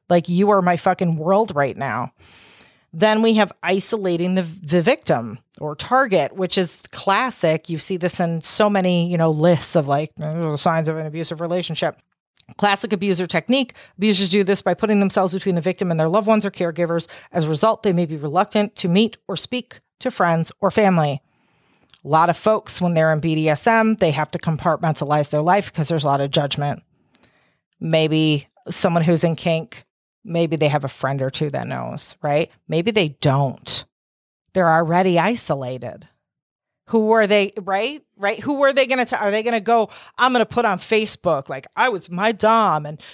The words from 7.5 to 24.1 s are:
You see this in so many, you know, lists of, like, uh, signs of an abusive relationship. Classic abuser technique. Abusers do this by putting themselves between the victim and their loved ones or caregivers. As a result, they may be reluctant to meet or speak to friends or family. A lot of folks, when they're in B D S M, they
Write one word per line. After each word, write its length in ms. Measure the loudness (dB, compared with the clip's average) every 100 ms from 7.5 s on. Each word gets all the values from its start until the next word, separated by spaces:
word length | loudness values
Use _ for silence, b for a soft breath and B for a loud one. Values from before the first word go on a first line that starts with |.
| 0 -4
You 100 | -8
see 180 | -6 -4
this 220 | -4 -2
in 220 | -4 -4
so 280 | -4 0 2
many, 420 | 2 2 0 0
you 60 | 0
know, 120 | 0
lists 460 | 2 2 2 2 0
of, 120 | 0
like, 240 | -2 -4 -8
uh, 340 | -8 -4 -4 -2
signs 320 | 0 0 -2
of 100 | -4
an 80 | -8
abusive 360 | -8 -8 -4
relationship. 560 | -2 -2 -4 -4 -4 -4 _ _ _ _ _ -2
Classic 340 | 0 0 -2
abuser 340 | -2 0 0 0
technique. 480 | -2 0 0 0 -8 B B
Abusers 340 | 2 2 2
do 120 | 2
this 180 | 2 0
by 120 | 0
putting 280 | -2 2 2
themselves 320 | 2 2 0
between 220 | -2 -2 -2
the 60 |
victim 300 | -2 -2 -2
and 80 | 0
their 80 | 2
loved 200 | 2 2
ones 180 | 2 0
or 40 |
caregivers. 580 | -4 -4 -2 -2 -2 -6 B B
As 100 | -2
a 60 | -2
result, 340 | 2 0 2
they 80 | 0
may 140 | 0 0
be 100 | -4
reluctant 640 | -2 0 0 0 -2 -2
to 100 | 0
meet 300 | 2 2 -2 -10
or 80 | -8
speak 460 | -6 -8 -8 -18 _ -8
to 100 | -6
friends 420 | 0 0 2 -2 -2
or 100 | -2
family. 500 | 2 4 4 2 -2 _ b b b b b b b 0
A 20 |
lot 220 | 2 2
of 80 | 2
folks, 420 | 2 0 0 -2
when 140 | 0
they're 180 | 2 2
in 80 | 2
B 160 | 0 0
D 140 | 0
S 180 | 0 2
M, 280 | 4 2 2
they 160 | 2